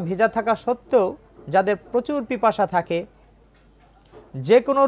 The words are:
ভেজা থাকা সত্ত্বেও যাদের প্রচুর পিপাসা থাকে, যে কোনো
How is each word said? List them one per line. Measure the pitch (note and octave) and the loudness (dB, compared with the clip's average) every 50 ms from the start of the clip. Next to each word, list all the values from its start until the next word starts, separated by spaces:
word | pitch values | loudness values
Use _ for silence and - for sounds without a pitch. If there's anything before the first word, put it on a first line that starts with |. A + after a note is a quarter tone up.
| F#3 E3 | 0 -2
ভেজা | F#3+ F3+ A3 A3+ - | -2 0 0 0 0
থাকা | A3+ G#3 A3+ A3+ - - | -2 -2 -2 -2 -2 -2
সত্ত্বেও | - B3 A#3+ - - - B3 G3 F3+ - - - - _ - - - D3 | -4 -6 -6 -2 0 2 2 2 2 -2 -6 -14 -20 _ -20 -8 -2 0
যাদের | F#3 G3 F#3+ G#3 F#3 - - | 0 2 2 0 -4 -4 -6
প্রচুর | - A#3+ A#3+ - D4 C#4+ A#3+ - | -4 -4 -4 -2 -4 -4 -4 -4
পিপাসা | C4 A#3 A#3+ A3 G3+ - G3+ F3 - | -4 -2 0 0 0 0 -2 -2 -2
থাকে, | F3+ E3+ - E3+ E3+ F#3 - _ _ _ _ _ _ _ _ _ _ _ _ _ _ _ _ _ _ _ _ - - - - - C3+ B2+ C#3 | -2 -2 -2 -4 -4 -6 -6 _ _ _ _ _ _ _ _ _ _ _ _ _ _ _ _ _ _ _ _ -20 -20 -20 -16 -14 -6 0 2
যে | G#3+ B3 A#3+ | 4 4 4
কোনো | C#4 C#4 C4+ C#4 | 2 0 2 4